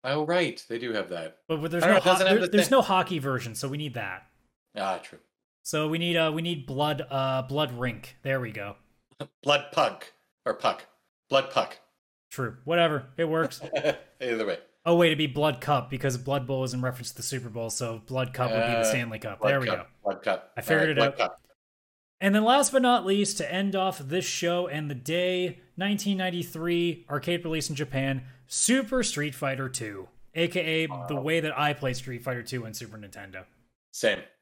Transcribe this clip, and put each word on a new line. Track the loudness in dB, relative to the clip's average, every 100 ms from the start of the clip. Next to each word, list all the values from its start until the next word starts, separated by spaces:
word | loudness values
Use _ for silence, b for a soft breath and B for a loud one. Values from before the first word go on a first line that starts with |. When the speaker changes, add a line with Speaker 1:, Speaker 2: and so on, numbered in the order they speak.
Speaker 1:
Oh, | 0 0
right. | 2 2 0 -4 -8
They | -6
do | -2
have | -4 -4
that. | -6 -8 -14 -6
Speaker 2:
But, | -4
but | -2
there's | 2
Speaker 1:
I | 4
don't | 6
Speaker 2:
no |
Speaker 1:
know, |
it |
doesn't | 6 6 6
Speaker 2:
ho-, |
Speaker 1:
have | 4
Speaker 2:
there, | 6
Speaker 1:
the | 4
Speaker 2:
there's | 6
Speaker 1:
thing. | 6
Speaker 2:
no |
hockey | 6 2 2 -2
version, | -2 -2 -4
so | -8 -6
we | -6
need | -6
that. | -6 -8 -10 -16 _ _ _ _ -6
Speaker 1:
Ah, | -4 -4
true. | -8 -20 _ _ _ _
Speaker 2:
So | -6 -2 0
we | 0
need, | 0 2
uh, | 2
we | 0
need | -4 -4 -6
Blood, | -2 0 0 -2
uh, | -2 0 -2
Blood | -2 -2 -2 -2
Rink. | -4 -6 -14 -10
There | -4 -2
we | -2
go. | -8 -10 -12 _ _ _ _
Speaker 1:
<laughs> | -14 _
Blood | 2 2 2
Punk. | 2 2 0 -18 _ _ _ -4
Or |
Puck. | 0 0 -2 -10 _ _ _ _
Blood | 2 2
Puck. | 0 -2 -6 _ _ _ _ _
Speaker 2:
True. | -6 -6 -6
Whatever. | -2 2 2 2 -6 -4
It | 0
works. | 0 -2 -4 -6 0 0
Speaker 1:
<laughs> | -2 -8 _
Either | -4 -2 -2
way. | -4 -8 _ 2
Speaker 2:
Oh, | 6
wait, | 6
it'd | 4
be | 0
Blood | 2 0 0
Cup | 0 0 0
because | -4 -2 -2
Blood | -2 -2 -2
Bowl | -4
is | -2
in | -2
reference | -4 -4 -12
to | -8
the |
Super | -8 -6 -8
Bowl, | -8 -6
so | -4 -6 -6 -6
Blood | -4 -4
Cup | -2 0
would | 2
be | 2
the | 4
Speaker 1:
Uh, |
Speaker 2:
Stanley | 4 2 -2 -6
Cup. | -8 0
Speaker 1:
Blood | 2
Speaker 2:
There | 2
we | 2
Speaker 1:
Cup. | -2
Speaker 2:
go. | -6 _
Speaker 1:
Blood | -6 -2
Cup. | 0 -2 -2 -10
Speaker 2:
I |
figured | 2 4
Speaker 1:
All | 4
right, |
Speaker 2:
it | 4
Speaker 1:
Blood | 2
Speaker 2:
out. | 2 -2
Speaker 1:
Cup. | -2 _ _ _ _ _ _ _ _
Speaker 2:
And | 2
then | 4
last | 6 6 6
but | 4
not | 6 4
least, | 4 2 2 -2
to | -4
end | -2 0 0
off | 0 -2
this | -4 -2
show | -2 -2 0 0 -2
and | -4 -6
the |
day, | -6 -2 0 0 0 -2 -6 _ -4
nineteen | 0 0 0 0
ninety-three | 0 -2 -6 -4 0 2 0 -2 -4
arcade | -4 -2 -2
release | -2 -4 -4
in | -4
Japan, | -4 -2 0 -2 -6 B B
Super | -2 4 4 2 0
Street | 0 -2 -4
Fighter | -2 -4 -2 -4
two, | -4 -8 -10 -14 -18 -10
A | -2 0
K | 0 0 0
A | -2 -4 -4
the | -4
Speaker 1:
Wow. |
Speaker 2:
way | 0 0
that | 0 0
I | 0
play | 0 -2
Street | -4 -6 -8
Fighter | -6 -6
two | -6 -8 -8
on |
Super | -12 -12 -14
Nintendo. | -16 -16 -14 -16 -18 _ _ _ _
Speaker 1:
Same. | 0 2 2 -6 _